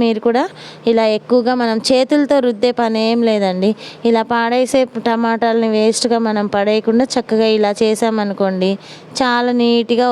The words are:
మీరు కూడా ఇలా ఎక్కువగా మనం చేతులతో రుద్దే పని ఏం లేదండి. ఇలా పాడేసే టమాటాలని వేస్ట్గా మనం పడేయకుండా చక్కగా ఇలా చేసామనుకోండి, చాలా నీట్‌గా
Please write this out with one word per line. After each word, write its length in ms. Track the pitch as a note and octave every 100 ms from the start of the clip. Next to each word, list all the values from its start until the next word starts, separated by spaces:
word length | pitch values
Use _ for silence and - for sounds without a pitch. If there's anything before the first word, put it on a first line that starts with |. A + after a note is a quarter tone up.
మీరు 160 | A#3 A3 A#3
కూడా 160 | A#3 F4 - - - -
ఇలా 140 | A3+ A3 G#3+
ఎక్కువగా 360 | - B3 A#3 B3+
మనం 160 | A#3 A3 A3
చేతులతో 480 | C4 C4 D4 C#4 C#4+ B3
రుద్దే 240 | G#3+ B3 A#3+
పని 200 | A#3 A3 A3
ఏం 80 | A#3 A#3
లేదండి. 420 | G#3+ G3 F3+ F#3+ G#3+ - - A#3
ఇలా 140 | A3+ A3
పాడేసే 480 | A#3+ A#3 B3 B3+ C4+ B3+ A#3 A#3
టమాటాలని 600 | A3+ A#3 A3+ A#3 A3+ A3+ A3
వేస్ట్గా 420 | G#3+ A3 A#3+ A#3 A3+
మనం 180 | G#3 G#3
పడేయకుండా 500 | G3+ G3+ G#3+ G#3+ A3+ C4
చక్కగా 340 | C4 A#3+ A3 A3 A3
ఇలా 120 | G#3 G#3
చేసామనుకోండి, 880 | A3 G#3+ A3+ A3 G#3 F#3+ G3 F#3+ F#3 G3 - - - -
చాలా 320 | C4 A#3+ B3 B3
నీట్‌గా 480 | A#3+ A#3 A3+ A#3 B3